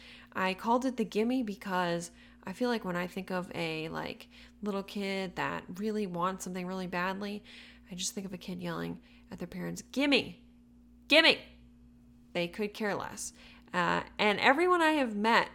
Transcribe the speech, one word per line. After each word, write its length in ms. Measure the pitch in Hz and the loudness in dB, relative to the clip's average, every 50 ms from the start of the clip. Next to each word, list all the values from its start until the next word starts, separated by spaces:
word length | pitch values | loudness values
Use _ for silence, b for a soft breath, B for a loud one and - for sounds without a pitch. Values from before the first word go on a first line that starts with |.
| B B B B B B - | B B B B B B -2
I 200 | - 190 185 190 | 0 0 0 0
called 300 | 185 - 226 233 254 254 | 0 2 2 4 4 4
it 120 | 269 262 | 2 0
The 80 | 240 220 | 0 -2
Gimme 380 | 180 - 202 220 240 254 262 | 0 0 0 2 2 2 0
because 680 | 240 208 196 - - 202 185 180 180 175 170 170 170 - B B B B B B B | 0 -2 -6 -6 -4 -2 0 0 2 2 0 -2 -4 -8 B B B B B B B
I 80 | 185 | -10
feel 160 | 180 - 247 240 | -4 0 0 0
like 160 | 240 220 220 | 0 0 -2
when 120 | 185 175 | -2 -2
I 100 | 175 180 | -2 -4
think 240 | 175 - 196 185 - | -4 -6 -8 -6 -4
of 200 | 185 180 180 - - | -4 -4 -4 -4 -4
a, 340 | - 170 160 160 156 156 160 | -4 -4 -4 -4 -4 -6 -6
like, 400 | 160 156 156 - - - - B B B B B B - | -6 -6 -6 -6 -8 -10 -14 B B B B B B -8
little 200 | 208 208 196 196 | -6 -4 -4 -4
kid 520 | 190 - - 208 196 196 196 190 190 180 - | -6 -6 -6 -6 -4 -2 -2 -4 -4 -4 -4
that 280 | 151 143 139 170 165 170 - 180 | -4 -4 -4 -4 -6 -8 -10 -8
really 300 | 175 208 220 208 214 208 | -6 -4 -4 -2 -2 -4
wants 380 | 180 175 170 170 185 190 190 - | -4 -2 -2 -2 -2 -2 -4 -8
something 220 | 185 180 185 180 | -8 -6 -6 -6
really 200 | 180 190 190 185 | -6 -6 -6 -6
badly, 560 | 175 180 175 180 190 190 196 208 202 208 208 B B B B B B B B B - | -4 -2 -2 -2 -2 -2 -4 -6 -6 -8 -8 B B B B B B B B B -12
I 60 | 185 | -8
just 180 | 180 185 - - | -6 -6 -6 -4
think 120 | 202 190 | -6 -8
of 60 | 190 | -8
a 60 | 190 175 | -10 -10
kid 240 | - - 180 180 | -10 -10 -8 -6
yelling 360 | 180 170 165 165 - 170 180 B B B B B B - | -6 -6 -4 -4 -4 -6 -8 B B B B B B -16
at 80 | 190 - | -12 -12
their 100 | 175 - | -10 -10
parents, 340 | - 180 175 170 175 180 - - | -8 -8 -8 -8 -8 -10 -12 -6
"Gimme! 480 | - 247 285 294 277 220 - 170 175 - - - - - - - - - - - - - - - | -2 0 4 4 4 4 4 0 -6 -16 -20 -20 -20 -20 -20 -20 -20 -20 -20 -20 -20 -18 4 8
Gimme!" 300 | - 320 - 294 - - - - - - - - - - - - - - - - - - - - | 8 10 10 8 6 4 0 -10 -20 -20 -20 -20 -20 -20 -20 -20 -20 -20 -20 -20 -20 -20 -16 -6
They 160 | - 175 175 170 | -2 -2 -2 -2
could 240 | - - 208 208 | -2 -4 -4 -4
care 220 | - - 220 202 185 | -4 -4 -2 -2 -2
less. 380 | 135 - - - - - - B B B B B B B - | -2 -4 -8 -8 -10 -10 -12 B B B B B B B -4
Uh, 300 | - 180 175 170 175 170 - - - - | -2 0 2 2 2 0 0 -4 -2 2
and 200 | 196 214 202 - | 2 2 4 6
everyone 400 | - 240 262 302 359 359 359 339 | 6 6 6 6 4 4 4 4
I 120 | 320 311 | 4 4
have 240 | 311 294 262 226 208 | 4 2 2 0 0
met 320 | 202 208 226 233 190 - - | 0 2 4 4 4 4 2